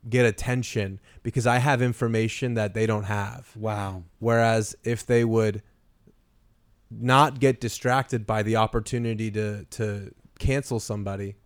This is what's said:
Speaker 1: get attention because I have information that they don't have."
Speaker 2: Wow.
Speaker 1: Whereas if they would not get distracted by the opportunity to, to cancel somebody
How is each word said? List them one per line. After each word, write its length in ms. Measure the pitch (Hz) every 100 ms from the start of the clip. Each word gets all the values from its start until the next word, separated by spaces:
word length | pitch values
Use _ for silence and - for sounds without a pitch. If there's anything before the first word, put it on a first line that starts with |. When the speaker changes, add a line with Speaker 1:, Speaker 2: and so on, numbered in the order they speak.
| 120
Speaker 1:
get 160 | 123
attention 720 | 120 107 - 127 120 - 98 95 _ -
because 240 | - 131 117
I 120 | 120
have 240 | 135 131
information 720 | 123 117 117 113 113 - 127
that 180 | 117 104
they 140 | 104 110
don't 180 | 107
have." 460 | 98 104 101 110 -
Speaker 2:
Wow. 500 | - 110 104 98 92 87 _
Speaker 1:
Whereas 560 | 113 117 113 113 107 -
if 200 | - 117
they 220 | - 120 117
would 360 | 113 110 104 - _ _ _ _ _ _ _ _ _ _ _ _
not 480 | 110 120 131 147 131
get 220 | 135 127
distracted 680 | 120 - 123 127 127 123 107
by 160 | 110
the 140 | 107 110
opportunity 720 | 110 117 104 123 117 110 110
to, 320 | 104 107 104
to 500 | - - 107 101 98 - _ _
cancel 420 | - 135 139 117
somebody 540 | - 104 98 98 98 98